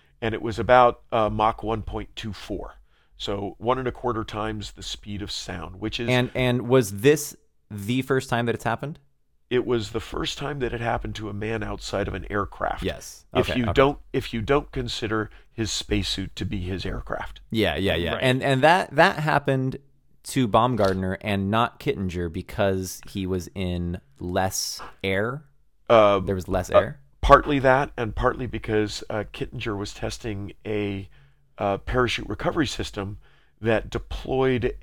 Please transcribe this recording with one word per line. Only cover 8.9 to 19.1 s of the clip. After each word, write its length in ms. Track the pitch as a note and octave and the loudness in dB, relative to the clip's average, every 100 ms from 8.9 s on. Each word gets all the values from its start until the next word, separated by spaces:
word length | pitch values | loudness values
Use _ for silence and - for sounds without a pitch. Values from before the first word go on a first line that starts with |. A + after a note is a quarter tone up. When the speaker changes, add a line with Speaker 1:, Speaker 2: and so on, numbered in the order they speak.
| E3+ _ _ _ _ - | -12 _ _ _ _ -2
Speaker 1:
It 160 | B2 A#2 | -2 2
was 240 | A#2+ G#2 | 0 -2
the 80 | A2+ | -6
first 380 | - - D#3 - | -6 -6 -6 -6
time 200 | C#3+ D3 | -6 -4
that 140 | A#2+ | -4
it 80 | A#2 | -4
happened 340 | A#2 A#2 A2 G#2 | -2 -2 -4 -8
to 140 | G#2+ | -8
a 40 | |
man 280 | G2+ G#2+ A2 | -6 -4 -4
outside 460 | G#2 G#2 - G2 G2+ | -6 -8 -4 -2 -2
of 60 | F#2+ | -4
an 100 | - | -4
aircraft. 520 | G2+ F#2+ - - - | -4 -4 -2 -4 -2
Speaker 2:
Yes. 420 | F#2 C#2+ - - _ - | -6 -6 -12 -18 _ -2
Speaker 1:
If 140 | - | 0
Speaker 2:
Okay, 100 | G#2 | 0
Speaker 1:
you 60 | A#2+ | 2
Speaker 2:
okay. 80 | |
Speaker 1:
don't, 260 | G#2 C3+ C#3+ - | 4 4 2 -4
if 220 | C3+ - | -4 -4
you 80 | A#2 | -4
don't 300 | G#2+ C#3+ C#3+ | 2 0 0
consider 580 | C3+ A#2+ - G#2+ A2 G#2 - - | -6 -6 -4 -2 -2 -2 -10 -12
his 200 | - A2 | -4 -4
spacesuit 640 | - - G#2+ F#2+ - F#2 - | -4 -2 0 0 -4 -6 -6
to 80 | G2+ | -6
be 140 | G2+ | -4
his 240 | F2+ F#2+ G2 | -4 -4 -4
aircraft. 540 | - - - - - - | -6 -6 -6 -8 -12 -4
Speaker 2:
Yeah, 240 | A2 F#2 D2 | 2 2 2
yeah, 200 | F#2+ E2+ | 2 2
yeah. 180 | E2 | 0
Speaker 3:
Right. 100 | - | 0
Speaker 2:
And, 180 | B2+ C3 | 0 2
and 220 | C3 C3 | 2 4
that, 320 | D3+ F3+ - C#3 | 6 4 2 4
that 220 | F3+ | 4